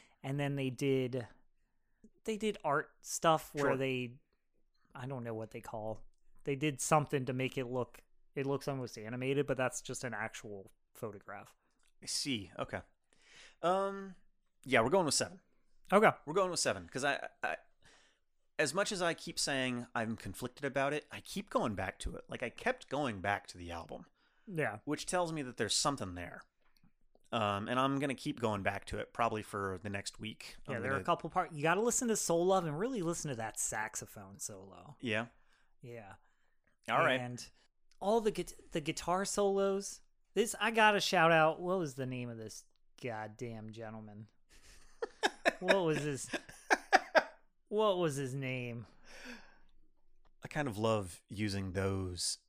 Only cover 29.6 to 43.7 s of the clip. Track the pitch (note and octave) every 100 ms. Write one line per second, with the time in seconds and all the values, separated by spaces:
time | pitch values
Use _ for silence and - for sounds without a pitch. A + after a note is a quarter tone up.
29.6 | G2 F#2 G#2 G2+ - - A2 A2 - -
30.6 | - A#2+ B2 C3+ F3+ E3 D#3+ F#3 E3 D3+
31.6 | D#3 F3+ A#3+ A3+ A#3+ G#3+ - E3+ F3+ F#3+
32.6 | E3+ D3 A#3 B3 E3 E3+ D3+ A#2 A2 -
33.6 | - A2 A2 - A2 G#2+ G2 G2 - G2
34.6 | F#2+ F2+ C#3+ C#3+ A#2+ G#2+ A#2 - _ _
35.6 | _ _ B2 A#2 G2 - _ _ _ _
36.6 | _ _ - B2 D#3+ B2+ B2 B2 - -
37.6 | _ _ _ - G3 A3+ G#3+ F3+ F3 -
38.6 | - E3+ D3 D#3 - F3+ G3 - G3+ G3
39.6 | G3 G3 G3 - _ _ _ F#3+ A3+ -
40.6 | G#3+ A3+ G#3+ G#3 - F3+ E3 D#3+ D#3 D#3
41.6 | F3+ F#3+ D#3 C3 B2+ B2+ B2 A2+ A2 -
42.6 | - _ _ - B2+ A2 G#2+ G#2+ A#2+ A2+
43.6 | G#2+